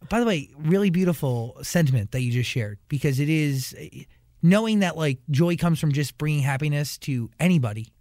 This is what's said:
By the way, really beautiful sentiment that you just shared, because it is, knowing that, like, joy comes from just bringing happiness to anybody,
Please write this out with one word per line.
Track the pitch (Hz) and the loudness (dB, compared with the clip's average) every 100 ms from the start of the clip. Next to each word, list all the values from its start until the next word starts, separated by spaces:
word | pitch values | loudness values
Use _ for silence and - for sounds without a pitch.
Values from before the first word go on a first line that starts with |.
| - | -4
By | 220 | 0
the | 233 | 2
way, | 170 139 135 | 0 -4 -4
really | 156 190 202 | 0 2 2
beautiful | 170 185 170 139 120 117 - | 2 2 0 0 -2 -4 -10
sentiment | 123 175 151 131 98 | -4 0 2 2 0
that | 131 | -2
you | 123 | -2
just | 120 117 | 0 -2
shared, | 131 104 101 - | -2 -4 -8 -8
because | 143 156 131 | -4 -2 0
it | 147 | 0
is, | 160 151 135 127 - 156 - - _ _ _ | 0 0 -2 -6 -12 -16 -18 -20 _ _ _
knowing | 165 196 220 214 | 4 4 4 2
that, | 185 156 | 0 0
like, | 156 131 - | -2 -2 -2
joy | 139 170 170 | 2 2 2
comes | 170 160 | 0 0
from | 156 | 0
just | 139 135 - | 0 -2 -4
bringing | 151 151 | -4 -2
happiness | 139 135 151 147 143 - | -2 -2 -2 -2 -4 -8
to | - 127 110 - | -6 -4 -6 -2
anybody, | 170 175 120 107 113 _ | 2 2 0 -4 -12 _